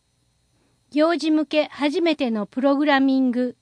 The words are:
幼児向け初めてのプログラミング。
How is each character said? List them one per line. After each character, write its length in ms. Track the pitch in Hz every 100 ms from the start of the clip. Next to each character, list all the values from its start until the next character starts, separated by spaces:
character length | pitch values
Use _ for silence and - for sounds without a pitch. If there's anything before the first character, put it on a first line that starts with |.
| _ _ _ _ _ _ _ _ _
幼 240 | 294 320 330
児 140 | 320
向 160 | 311 302
け 200 | 302 285
初 360 | - 294 330
め 140 | 330 302
て 160 | 247
の 160 | 220 202
プ 140 | 254
ロ 140 | 277 277
グ 120 | 302
ラ 120 | 269
ミ 200 | 269 262
ン 100 | 254
グ。 260 | 240 247 -